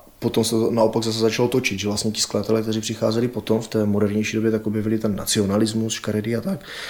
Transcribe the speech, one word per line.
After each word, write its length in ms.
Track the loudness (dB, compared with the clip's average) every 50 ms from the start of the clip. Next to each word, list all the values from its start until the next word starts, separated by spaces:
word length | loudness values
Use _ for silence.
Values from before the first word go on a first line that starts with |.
| -20 -20 -12 -4
potom 260 | -4 0 2 2 2
se 60 | 2
to 200 | 2 2 2 2
naopak 320 | 4 4 4 4 2 0
zase 160 | 0 0 0 2
začalo 300 | 2 2 2 2 2 2
točit, 300 | 2 0 0 0 -2 -2
že 100 | -2 -2
vlastně 220 | -2 0 -2 -2
ti 100 | -2 -2
skladatelé, 420 | -2 -2 -2 -2 0 2 0 2
kteří 180 | 2 0 -2 -2
přicházeli 480 | -2 -4 -2 0 0 0 2 2 0 -2
potom 320 | -2 -4 -2 0 0 0
v 80 | 0 -2
té 160 | 0 0 2
modernější 520 | 2 2 2 2 2 2 0 0 0 -2
době, 140 | 0 0 2
tak 160 | 0 0 -2
objevili 320 | -2 -2 -2 0 0 0 0
ten 180 | 0 -2 -2
nacionalismus, 760 | -2 -4 -2 0 2 2 2 2 2 2 2 2 -2 -2 -2
škaredy 440 | -4 -4 -4 -2 -2 -2 -2 -2 -2
a 40 | -2
tak, 200 | -2 -2 -4 -4 -6 -12 -14 -12 -12